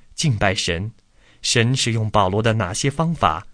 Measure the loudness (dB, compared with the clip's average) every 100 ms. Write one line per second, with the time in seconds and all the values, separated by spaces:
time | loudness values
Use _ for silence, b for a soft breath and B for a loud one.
0 | -12 -2 0 2 0 0 -2 -4 -6 -12
1 | b b b b -2 2 2 2 0 -2
2 | 0 2 2 2 2 0 -2 -4 -2 -2
3 | -2 0 0 0 -8